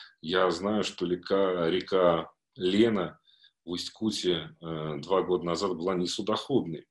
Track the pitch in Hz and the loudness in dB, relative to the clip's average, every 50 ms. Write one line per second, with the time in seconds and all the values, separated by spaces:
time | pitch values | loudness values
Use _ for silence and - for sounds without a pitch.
0 | - - _ _ - 80 90 92 92 90 85 82 95 101 107 104 92 - - - | -20 -20 _ _ -6 0 2 2 4 2 2 0 -2 0 0 0 -2 -2 -4 -4
1 | 92 87 90 90 - - 98 98 98 92 90 90 82 80 90 92 90 - 98 92 | -2 -2 -2 -4 -2 0 2 2 2 2 2 0 0 0 0 0 0 0 2 4
2 | 90 87 85 82 82 - - _ _ _ _ - 90 92 95 104 117 117 107 95 | 4 4 4 2 -2 -6 -14 _ _ _ _ -2 0 2 4 4 4 4 4 0
3 | 85 78 - - _ _ _ _ - _ _ _ _ 85 87 85 - - - - | -2 -4 -6 -14 _ _ _ _ -20 _ _ _ _ -8 -8 -6 -8 -10 -8 -4
4 | 110 107 104 - - 90 87 80 78 78 - _ 85 82 80 78 78 78 76 69 | -4 -2 -2 0 0 0 0 0 -4 -10 -14 _ -10 -8 -6 -6 -6 -6 -6 -6
5 | 71 87 95 - 80 87 90 87 85 87 85 80 101 95 90 80 85 95 95 90 | -2 0 0 0 2 2 0 0 0 -2 -2 0 -2 -2 -2 -2 -2 -2 0 0
6 | 90 87 - - 98 101 107 104 - - 139 110 85 85 78 73 - _ | -2 -2 -4 -4 -2 -2 -2 -2 -2 0 0 0 0 0 -6 -10 -12 _